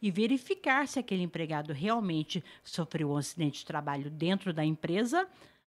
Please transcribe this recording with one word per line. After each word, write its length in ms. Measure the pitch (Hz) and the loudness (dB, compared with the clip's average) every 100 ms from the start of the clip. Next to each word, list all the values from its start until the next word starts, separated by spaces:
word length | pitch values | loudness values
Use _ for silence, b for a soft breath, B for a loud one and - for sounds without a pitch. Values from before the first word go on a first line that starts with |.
e 80 | 208 | 0
verificar 760 | 180 226 262 - 381 285 269 277 | 2 4 2 0 -2 2 2 2
se 100 | 269 | -2
aquele 240 | 240 185 | 0 0
empregado 520 | 175 160 160 151 151 | 0 -2 -2 -2 -2
realmente 680 | 139 202 233 190 160 151 180 b b | -2 0 2 2 0 0 -4 b b
sofreu 480 | - - 160 156 147 | -10 -6 -4 0 0
um 60 | 143 | 0
acidente 420 | 135 - 147 - | -2 0 0 0
de 60 | - | -6
trabalho 440 | 156 147 143 147 | -4 -2 -4 -4
dentro 440 | 151 165 190 190 | -2 0 2 0
da 100 | 160 | 0
empresa, 640 | 156 156 160 185 233 339 381 b b b | 2 0 0 0 2 2 0 b b b